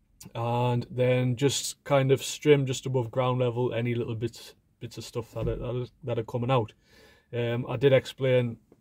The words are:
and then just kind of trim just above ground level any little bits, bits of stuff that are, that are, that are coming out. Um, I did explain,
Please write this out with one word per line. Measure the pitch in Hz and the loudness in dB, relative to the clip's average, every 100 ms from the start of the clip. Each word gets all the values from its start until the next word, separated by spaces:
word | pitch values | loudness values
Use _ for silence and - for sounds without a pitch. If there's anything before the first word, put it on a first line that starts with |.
| _ - - | _ -20 -14
and | 117 117 117 123 120 - | -6 -2 0 2 0 -2
then | 123 127 127 127 117 | 0 2 2 2 2
just | 139 - - - | 0 0 -4 -8
kind | - 139 135 | 0 2 4
of | 135 | 2
trim | - - 151 143 131 | 0 0 4 6 4
just | 131 135 | -2 -2
above | 131 113 | -2 -2
ground | 127 127 127 | 0 0 2
level | 123 120 123 | 0 0 -2
any | 113 120 | 0 0
little | 120 117 | -2 -2
bits, | 110 117 - - - _ _ | -4 -6 -8 -18 -20 _ _
bits | 131 - | -14 -14
of | |
stuff | - 123 113 | -10 -10 -8
that | 113 113 | -6 -4
are, | 113 | -4
that | 120 123 | -6 -6
are, | 123 _ | -8 _
that | 120 120 | -6 -6
are | |
coming | 113 123 120 | -4 -4 0
out. | 127 107 - _ - - _ _ | 2 0 -6 _ -20 -20 _ _
Um, | 120 117 120 135 | -4 -2 -2 -4
I | 123 | 2
did | 139 | 4
explain, | 131 - - 135 127 120 113 _ _ | 4 2 -2 2 2 2 -4 _ _